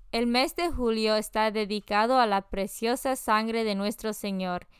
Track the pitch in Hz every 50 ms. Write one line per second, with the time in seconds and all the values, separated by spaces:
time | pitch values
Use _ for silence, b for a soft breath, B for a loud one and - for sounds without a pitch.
0 | - - - 233 240 240 240 247 269 330 - - 339 349 277 247 247 226 226 220
1 | 220 214 214 214 208 - - 220 214 220 202 220 214 190 214 208 - - 208 208
2 | 220 233 262 262 240 220 202 196 190 - - 196 196 214 - - 220 226 247 277
3 | - 269 262 262 - - 220 214 220 226 226 226 226 220 202 196 196 208 - -
4 | - 220 214 - - 202 196 185 185 180 180 180 - - b b